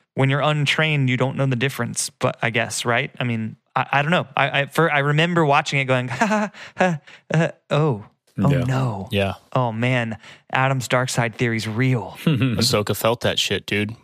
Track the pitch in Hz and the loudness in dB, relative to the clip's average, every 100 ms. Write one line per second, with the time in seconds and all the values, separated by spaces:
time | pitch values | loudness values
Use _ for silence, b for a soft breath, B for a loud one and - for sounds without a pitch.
0 | _ - 135 139 143 151 143 - 156 147 | _ 0 0 2 0 0 0 0 2 2
1 | 131 123 127 131 135 123 135 - 117 107 | 2 2 0 0 0 0 -2 -2 -6 -4
2 | - - 127 - 117 113 113 - 123 117 | -8 -2 -4 -2 -2 -2 -2 -4 -2 0
3 | 147 - 123 113 110 - _ - 127 139 | -2 -4 -4 -2 -4 -10 _ -4 0 0
4 | 147 175 - - 139 143 139 - 160 147 | 2 0 0 0 0 0 -2 0 2 2
5 | 139 147 170 175 151 143 - 143 131 127 | 2 2 2 2 4 4 2 -2 0 0
6 | 123 123 214 214 208 B B - 185 156 | -2 -2 0 0 -2 B B 0 0 0
7 | B B - 156 165 - - 147 156 104 | B B -2 0 0 -2 -2 0 2 -2
8 | 104 _ _ - 135 139 127 131 131 98 | -8 _ _ -2 2 2 0 0 -2 -4
9 | 95 110 98 92 _ 135 120 110 123 127 | -4 -2 -2 -4 _ -2 -2 -2 0 0
10 | 113 107 B B - 131 135 135 113 127 | -2 -6 B B -6 0 0 0 0 0
11 | 127 - 117 107 120 113 107 107 131 123 | 0 0 -2 -2 -2 -2 -2 0 0 0
12 | 92 - 170 131 131 113 113 110 101 104 | -2 -4 0 2 2 2 2 2 0 0
13 | 113 120 104 - - 92 - 104 104 113 | 0 0 0 -2 -2 -4 -2 -2 -2 -6